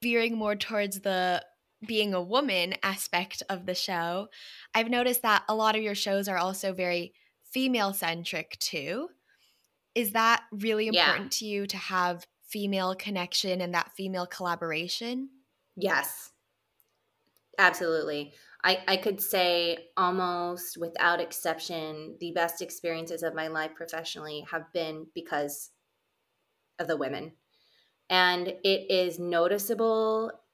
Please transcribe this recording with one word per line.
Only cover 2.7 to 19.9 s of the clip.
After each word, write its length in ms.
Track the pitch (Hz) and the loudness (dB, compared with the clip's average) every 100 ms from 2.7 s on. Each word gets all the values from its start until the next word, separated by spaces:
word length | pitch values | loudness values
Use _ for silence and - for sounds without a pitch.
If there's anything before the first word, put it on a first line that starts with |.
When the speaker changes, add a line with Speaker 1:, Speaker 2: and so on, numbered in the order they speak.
| - | -2
Speaker 1:
aspect 600 | 196 190 - 175 190 - - | -2 -2 -2 -2 -2 -8 -6
of 160 | 185 185 | -6 -4
the 80 | |
show, 540 | 180 - 180 170 180 220 - - - - | -4 -2 -2 -2 -4 -6 -14 -20 -20 -4
I've 160 | 226 233 | 0 2
noticed 320 | 240 247 240 | 2 2 2
that 220 | 226 208 - | 4 4 4
a 60 | 220 | 2
lot 200 | 220 220 | 4 2
of 60 | |
your 140 | 214 202 | 0 -2
shows 320 | 208 196 202 | 0 0 0
are 100 | 185 | 0
also 340 | 180 190 196 | 0 -2 -4
very 400 | 185 180 175 175 _ _ _ | 0 0 0 -2 _ _ _
female-centric 1120 | - 262 262 240 196 196 170 165 170 170 - - | -6 0 2 4 2 0 -2 -2 -4 -6 -6 -6
too. 500 | - 160 139 214 349 _ _ _ _ _ _ _ _ | -4 -4 -4 -4 -6 _ _ _ _ _ _ _ _
Is 180 | 233 214 | -2 0
that 320 | 220 226 226 - | 4 6 4 0
really 360 | 208 220 214 220 | -4 0 0 2
Speaker 2:
Yeah. 200 | 185 151 | 6 6
Speaker 1:
important 240 | 156 202 | 4 0
to 140 | - 214 | -4 -2
you 200 | 202 202 | -4 -4
to 100 | 190 | -6
have 500 | - 185 180 175 - _ | -2 0 2 0 -8 _
female 520 | - 214 202 190 185 | -10 -4 0 0 0
connection 640 | 190 208 190 180 - 190 185 | -2 -4 -4 -2 -2 0 0
and 140 | 175 | 0
that 180 | 175 - - | 0 0 -4
female 300 | 190 185 180 | -4 -4 -4
collaboration? 1040 | - 180 170 165 160 175 - 233 254 269 _ _ _ _ 190 | -4 -2 -2 -2 -4 -4 -4 -4 -6 -8 _ _ _ _ -2
Speaker 2:
Yes. 560 | 196 151 - - - _ _ _ _ _ _ _ _ _ _ _ _ - | 2 2 0 -8 -16 _ _ _ _ _ _ _ _ _ _ _ _ 6
Absolutely. 760 | 185 175 170 160 151 147 147 - - - | 6 6 0 0 0 -4 -8 -14 -20 0
I, 180 | 180 185 - | 2 2 2
I 100 | 190 | 0
could 240 | 214 196 | 0 -2
say 680 | - 190 180 175 170 165 - | 0 2 4 4 2 -2 -4